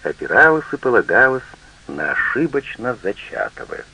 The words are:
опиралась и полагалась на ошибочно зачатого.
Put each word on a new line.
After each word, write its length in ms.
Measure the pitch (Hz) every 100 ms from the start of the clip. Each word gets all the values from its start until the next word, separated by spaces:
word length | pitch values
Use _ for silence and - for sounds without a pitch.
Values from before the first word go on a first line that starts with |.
опиралась 640 | 76 73 - 123 160 156 147
и 40 | 139
полагалась 640 | 131 120 90 98 131 131 - - - - -
на 240 | 143 151
ошибочно 840 | - - - 160 135 135 - 117 120
зачатого. 760 | 92 104 - - 50 - - - -